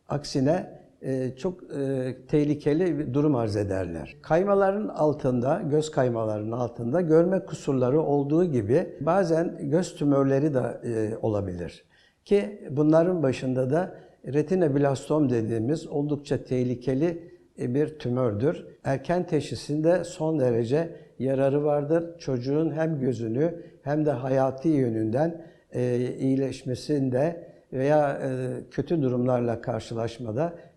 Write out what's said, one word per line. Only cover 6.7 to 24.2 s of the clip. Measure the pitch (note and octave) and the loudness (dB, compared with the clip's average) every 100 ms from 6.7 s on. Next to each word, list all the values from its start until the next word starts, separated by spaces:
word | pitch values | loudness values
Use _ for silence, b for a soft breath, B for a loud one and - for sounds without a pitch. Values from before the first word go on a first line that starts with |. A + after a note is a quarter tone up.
| - A#2 D#3 | -4 -2 0
görme | E3+ D#3 F3 F#3+ F#3 | 4 6 6 2 -4
kusurları | - - C3+ B2 D3 | -8 -2 2 4 2
olduğu | D#3 C#3+ C#3 D#3 F3+ | 2 2 2 2 2
gibi | B2+ G2+ C#3 B2+ - | 2 2 2 0 -4
bazen | C#3+ F#3 F3 D#3+ F3 - | 0 2 2 2 0 -4
göz | D3 D#3 F3+ - | 0 0 0 -2
tümörleri | D3 C#3 C3+ C3+ D3+ | 2 4 4 4 2
de, | C3 B2 A#2 | 0 -2 -4
e, | A#2+ A2+ G#2+ A2+ | -4 -2 -2 -2
olabilir. | A2+ G#2 F#2+ F2 E2 - _ b b b - | -2 -2 -2 -6 -8 -12 _ b b b 0
Ki | G3+ G#3 - - | 2 0 -8 -6
bunların | C3+ D3+ D#3 F3 F3+ | 2 6 6 4 2
başında | C#3 B2 C3 B2+ B2+ | 2 0 -2 0 0
da | D3+ F#3 B B B - | 0 -2 B B B -4
retinoblastom | C#3 D3 F#3+ D#3+ C#3 C#3+ C3+ - D3+ D3 | -2 0 2 2 2 2 0 0 2 2
dediğimiz | A#2+ A2 A2+ A2 D#3+ - | 2 0 -2 0 -2 -4
oldukça | D3 D3 C#3+ - B2+ | -4 -2 -4 -2 -4
tehlikeli, | - B2+ B2 A#2+ - C3 E3 E3+ B B B - | -2 -2 -2 -2 -2 0 0 -2 B B B -8
e, | B2+ B2+ | -4 0
bir | D3+ D3+ | -2 -4
tümördür. | B2 B2 B2+ G2+ C3+ F3 - - | -4 0 0 0 0 -2 -8 -10
Erken | - C3+ C#3 F3 F3 | -4 -2 0 -2 0
teşhisinde | D#3 - A#2 - D3 D#3 F3+ | -2 -2 -8 -4 0 2 2
son | - - D#3 D#3+ | 0 -4 -2 2
derece | B2+ A#2 A#2 C#3+ E3 B B B | 2 2 2 0 -2 B B B
yararı | B2+ C3+ C3+ C#3+ | -2 2 2 2
vardır. | D3 D3 C#3+ E3 E3+ - | 2 0 2 0 0 -8
Çocuğun | - C3 B2+ D3 D#3+ | -4 -2 0 0 0
hem | D3+ D#3+ D3+ | 0 -2 0
gözünü | C3 A2+ A2+ A#2 E3 E3+ B B | 0 -2 -2 0 0 -2 B B
hem | C3+ D3+ D3+ | -4 0 0
de | |
hayati | B2+ | 0